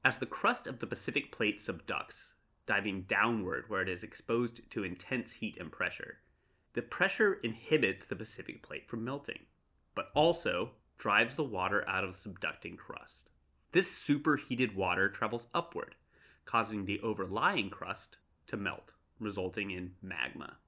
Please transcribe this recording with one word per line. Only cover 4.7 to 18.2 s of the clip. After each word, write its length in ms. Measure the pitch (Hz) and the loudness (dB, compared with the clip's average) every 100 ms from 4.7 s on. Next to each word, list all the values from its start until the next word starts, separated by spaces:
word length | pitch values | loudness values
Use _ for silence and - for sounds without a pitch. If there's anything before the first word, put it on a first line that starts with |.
to 140 | - 95 | -4 -4
intense 480 | 90 - 131 - | -6 -4 -4 -4
heat 240 | - 110 - | -6 -8 -8
and 100 | 85 | -12
pressure, 500 | - 90 - - - _ _ _ _ _ - | -2 -4 -2 -12 -12 _ _ _ _ _ -6
the 60 | |
pressure 520 | - - 190 - 214 190 | -6 0 0 6 4 4
inhibits 640 | 117 110 - - 101 95 - | -2 -4 2 4 4 2 -6
the 100 | 92 | -8
Pacific 480 | 113 - - - | -6 -8 -10 -12
Plate 240 | - 76 - | -12 -12 -8
from 160 | 117 | -6
melting, 360 | 117 139 - - - _ _ _ _ - | -4 -6 -6 -10 -12 _ _ _ _ -6
but 160 | - 143 | 0 4
also 560 | 160 170 - 87 113 - _ _ | 4 4 0 0 -2 -6 _ _
drives 380 | 113 104 117 131 | 4 6 6 2
the 80 | |
water 400 | 143 98 92 101 - | -2 0 2 2 0
out 160 | 95 95 | -2 -2
of 80 | |
the 40 | 92 | -6
subducting 600 | - 90 - - - 87 | -12 -6 -6 -6 -10 -12
crust. 540 | - - - - - _ _ _ _ | -12 -12 -12 -20 -20 _ _ _ _
This 180 | 165 190 | 4 4
superheated 840 | - - 143 151 143 - 123 127 | -2 2 2 4 2 0 0 0
water 360 | 98 92 90 98 | 2 2 4 2
travels 380 | 98 110 117 - | 2 -2 -2 -2
upward, 420 | 165 - - - - _ _ - _ - | -4 -2 -6 -8 -12 _ _ -20 _ 0
causing 400 | 117 107 107 95 | 2 2 -2 -2
the 160 | 98 | -2
overlying 680 | 117 101 92 101 160 190 95 | -2 -2 -2 2 2 2 -2
crust 500 | - 92 98 - - | -6 -8 -8 -10 -20